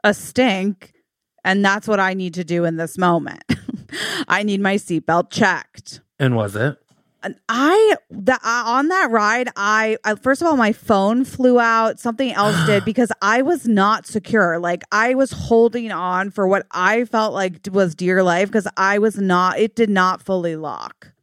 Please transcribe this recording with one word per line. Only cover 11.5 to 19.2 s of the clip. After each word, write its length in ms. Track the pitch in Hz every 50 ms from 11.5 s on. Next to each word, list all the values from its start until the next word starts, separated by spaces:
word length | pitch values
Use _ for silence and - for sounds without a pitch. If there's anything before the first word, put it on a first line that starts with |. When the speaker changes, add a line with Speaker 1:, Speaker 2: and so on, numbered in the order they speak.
| 247 240
Speaker 1:
out. 400 | 233 233 226 226 226 226 - -
Something 320 | - 233 226 220 269 240
else 240 | - 196 202 208 208
Speaker 2:
<gasps> 100 | 170 160
Speaker 1:
did 200 | 185 208 202 196
because 260 | 220 208 247 240 196 190 _
I 220 | 196 202 220 247
was 260 | 269 294 349 - - 233
not 380 | 220 196 196 208 220 185 -
secure. 520 | - - 214 - - - 220 190 170 165 170
Like, 260 | 175 175 175 175 - _
I 240 | 202 208 226 247 262
was 160 | 254 269 -
holding 600 | - - - - 233 226 233 233 226 247 233 220
on 380 | 185 165 180 185 180 185 196 202
for 180 | - 214 196 185
what 180 | 196 196 - _
I 340 | - 175 185 190 214 233 247
felt 300 | 220 - 220 220 214 127
like 260 | 196 190 185 180 -
d-, 120 | - 202
was 220 | 185 202 190 175 156
dear 280 | - 180 180 185 190
life 280 | 185 180 170 175 202 196
'cause 160 | 202 220 180 196 _ -
I 200 | 190 196 202 208
was 180 | 208 226 190
not, 400 | 202